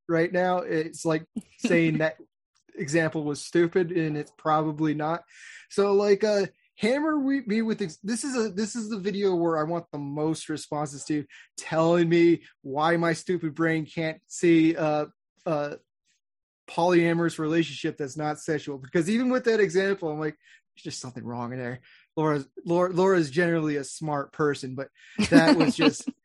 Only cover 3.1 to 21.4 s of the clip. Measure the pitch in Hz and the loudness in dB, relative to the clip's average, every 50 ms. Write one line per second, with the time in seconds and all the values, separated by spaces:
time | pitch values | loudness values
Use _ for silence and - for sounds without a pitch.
3.1 | 156 160 151 147 147 135 - - - 170 175 165 - 190 185 165 180 180 160 156 | 0 -2 -4 -4 -6 -6 -8 -2 2 2 2 4 2 0 0 0 0 -2 0 0
4.1 | 151 147 147 - _ _ - 156 156 156 156 156 151 147 160 156 147 147 151 156 | -2 -4 -8 -10 _ _ -2 0 2 2 2 0 -2 0 0 0 0 0 -2 -2
5.1 | 165 170 - _ - - - - - - - _ - - 196 202 202 196 208 208 | -4 -4 -6 _ -20 -20 -20 -20 -20 -20 -20 _ -2 0 2 4 4 2 4 4
6.1 | 202 196 220 214 208 202 196 - - _ _ _ _ _ - 214 254 285 302 320 | 4 4 4 0 2 2 0 -2 -6 _ _ _ _ _ 0 0 2 2 0 0
7.1 | 311 302 269 269 277 277 247 - 202 226 226 220 220 214 208 170 156 - _ 190 | 0 0 0 0 -2 -2 -2 -2 -2 0 0 0 -2 -4 -4 -6 -6 -10 _ -6
8.1 | 240 226 - 294 254 262 220 220 180 180 226 196 - 240 220 208 233 202 175 202 | -6 -4 -4 -4 -2 -2 -2 -2 -2 -4 -6 -4 -4 -8 -8 -6 -8 -4 -4 -4
9.1 | 196 196 202 196 185 170 170 170 165 156 151 156 170 170 165 _ - 147 143 139 | -4 0 0 0 0 2 0 0 0 0 -2 -2 -4 -6 -6 _ -10 -10 -8 -8
10.1 | 143 151 151 156 160 156 - - 156 143 - - - 147 147 147 139 139 - - | -6 -4 -2 -2 -2 -4 -4 -8 -8 -8 -8 -8 -6 -6 -6 -6 -8 -12 -6 -4
11.1 | 156 151 143 - - - - _ _ - - - - 160 160 165 170 175 175 165 | -4 -4 -4 -6 -14 -20 -20 _ _ -16 -10 -4 0 2 4 4 4 4 4 4
12.1 | 170 170 170 170 170 165 - - _ _ _ 143 131 143 151 165 170 170 170 170 | 4 6 6 6 4 4 0 -12 _ _ _ -8 -4 -2 0 2 2 2 2 0
13.1 | 165 165 - - 185 170 170 160 143 - 165 165 160 160 156 - - - 165 160 | -2 -2 -2 -4 -4 -2 -2 -6 -4 -2 0 0 0 0 -4 -6 -6 -6 -4 -4
14.1 | 160 156 _ _ - - - 175 170 165 160 160 165 165 165 151 151 151 151 151 | -6 -8 _ _ -10 0 4 6 6 6 6 4 2 2 0 0 0 0 -2 -4
15.1 | _ _ _ _ _ _ _ 185 160 147 147 147 - - _ _ _ _ _ _ | _ _ _ _ _ _ _ -4 -4 -2 -4 -6 -8 -12 _ _ _ _ _ _
16.1 | _ _ _ _ _ _ _ _ _ _ _ - - - 170 180 180 170 170 170 | _ _ _ _ _ _ _ _ _ _ _ -10 -2 0 2 4 6 6 4 4
17.1 | 170 170 170 165 160 - 160 151 160 170 165 147 143 127 - 165 147 - 151 135 | 2 2 0 -2 -2 -2 -4 0 0 0 0 0 -4 -6 -6 -6 -6 -4 -8 -10
18.1 | 127 156 151 151 151 147 - - 160 147 - - 143 135 131 131 - 180 165 160 | -6 -6 -4 -4 -4 -4 -4 -4 -4 -4 -4 -8 -12 -12 -12 -4 -2 0 0 2
19.1 | 214 233 254 254 254 254 247 233 226 214 208 190 160 185 196 196 196 196 180 160 | 0 0 2 2 0 0 2 2 2 4 2 2 2 0 2 2 0 -2 -4 -6
20.1 | 151 151 156 156 151 _ _ _ - - _ _ _ - - 160 131 - - 131 | -6 -4 -4 -6 -6 _ _ _ -20 -20 _ _ _ -16 -14 -14 -12 -12 -12 -12
21.1 | 123 127 110 113 120 120 | -12 -12 -12 -10 -8 -8